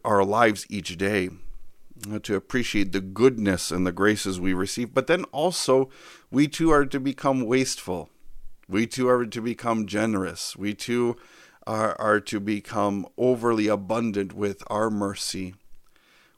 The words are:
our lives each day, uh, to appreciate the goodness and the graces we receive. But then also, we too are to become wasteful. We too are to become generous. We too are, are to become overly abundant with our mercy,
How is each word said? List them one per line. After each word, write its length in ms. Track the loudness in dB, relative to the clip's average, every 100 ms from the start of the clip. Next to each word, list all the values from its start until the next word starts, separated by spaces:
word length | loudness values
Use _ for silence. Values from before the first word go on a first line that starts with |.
our 180 | 2 2
lives 440 | 4 4 4 2 -6
each 300 | -8 -8 -4
day, 320 | 0 0 -2 -6 -10 -10 -12 -16 -18 -14 -10
uh, 60 | -8
to 160 | -2
appreciate 580 | -4 0 -2 0 2 2
the 80 | 0
goodness 680 | -4 4 4 6 2 0 0
and 160 | 0 0
the 60 |
graces 460 | 2 2 2 -2 -2
we 140 | 0
receive. 400 | 0 -2 -4 -2
But 140 | -2 0
then 180 | 0 -2
also, 560 | -2 -2 0 2 2 2 -6 -20 -20 _
we 180 | 2 2
too 220 | 2 4
are 140 | 4
to 160 | 4 -2
become 460 | -4 -2 0 0 2
wasteful. 640 | 2 2 -4 -6 -8 -8 _ -14 -10 -10 -12 -2
We 180 | 0 0
too 220 | 0 2
are 160 | 2
to 160 | 0 -4
become 460 | -6 -4 -2 -2 -2
generous. 680 | 0 0 0 -2 -6 -10
We 200 | -6 -6
too 420 | -4 -4 0 0 -4 -12 -20 -20 _ -6
are, 320 | -2 -2 0
are 220 | 4 4
to 200 | 2 -4
become 680 | -2 -4 -4 0 0 0 -4 2
overly 520 | 2 4 2 4 4
abundant 680 | 2 0 -2 0 -2 -4
with 280 | -4 -4 -4 -4
our 240 | 0 0
mercy, 640 | 0 -2 -4 -6 -6 -8 -12 -18 -20 -20 _ _ _ _